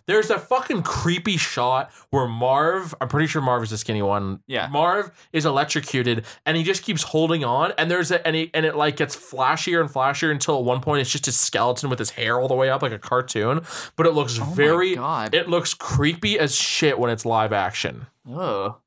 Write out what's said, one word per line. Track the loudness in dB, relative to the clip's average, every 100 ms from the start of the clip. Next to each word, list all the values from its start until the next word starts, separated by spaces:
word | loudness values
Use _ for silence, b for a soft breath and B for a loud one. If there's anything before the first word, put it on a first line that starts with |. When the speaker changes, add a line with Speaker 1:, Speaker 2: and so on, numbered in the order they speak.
| 0
Speaker 1:
There's | 2 2
that | 0 0
fucking | 0 0 -2
creepy | -2 -2 0 0 0 -2
shot | -2 0 0 0 -2 B B
where | 0 0
Marv, | 0 2 4 2 0 -4 -6
I'm | -2
pretty | 0 0
sure | 0
Marv | 0 0
is | 0
the | -4
skinny | -2 0
one. | 2 0 -2 -6 -6
Speaker 2:
Yeah. | -4 -2
Speaker 1:
Marv | 2 2 2 -2 b b
is | 0
electrocuted, | 2 2 0 -2 -2 0 0 0 B B -2
and | 0
he |
just | 0 -2
keeps | -2 -2
holding | 0 0 2 0
on. | 0 0 0 0
And | 0
there's | 0 0
a, | 0 0
and | -2
he, | -2
and | 0
it, | 0 2
like, | 0 0
gets | -4 -6
flashier | -8 -2 0 0 0 0
and | 0
flashier | 0 0 0 0
until | 0 0 0
at |
one | 0 0
point | 0 0
it's | 0
just | -2 0
a |
skeleton | 0 0 2 2 0 -2
with | -2
his | -4
hair | -4 0 0
all | 2
the |
way | 2 2
up | 2
like | -2
a | -4
cartoon. | -2 0 0 0 0 0 -4 B B 0
But | 2
it |
looks | 2 0 -2
Speaker 2:
Oh |
my | -2
Speaker 1:
very, | 2 4 4 2
Speaker 2:
God. | 0 -2 -2 0
Speaker 1:
it | 0 2
looks | 0 0
creepy | -4 -2 0 2 0 0 2
as | 0
shit | 0 -2 2 2 2
when | 0
it's | 0 0
live | 2 2
action. | 0 0 -2 -6 -8 -16 _ -14
Speaker 2:
Ugh. | -6 -4 -2 -4 -8